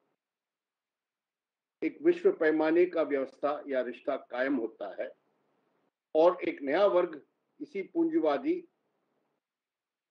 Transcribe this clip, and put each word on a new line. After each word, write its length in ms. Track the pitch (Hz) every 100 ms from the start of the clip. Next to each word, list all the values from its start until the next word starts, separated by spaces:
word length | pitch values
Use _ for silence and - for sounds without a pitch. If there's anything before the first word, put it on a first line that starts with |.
| _ _ _ _ _ _ _ _ _ _ _ _ _ _ _ _ _ _
एक 160 | 160 -
विश्व 300 | 160 175 196
पैमाने 540 | - 156 156 156 165 180
का 160 | 165
व्यवस्था 600 | 143 139 131 - 143 147 143
या 140 | 127
रिश्ता 360 | 123 120 - 131 -
कायम 260 | 123 135 135
होता 400 | 110 - 98 87
है 80 | 120 - _ _ _ _ _ _ _ _ _ 156
और 220 | 170 180
एक 180 | 170 147
नया 240 | 139 160 202
वर्ग 360 | 180 175 147 - _ _ _
इसी 200 | - 196
पूंजीवादी 840 | 170 170 165 160 160 - 269 359 - _ _ _ _ _ _ _ _ _ _ _ _ _ _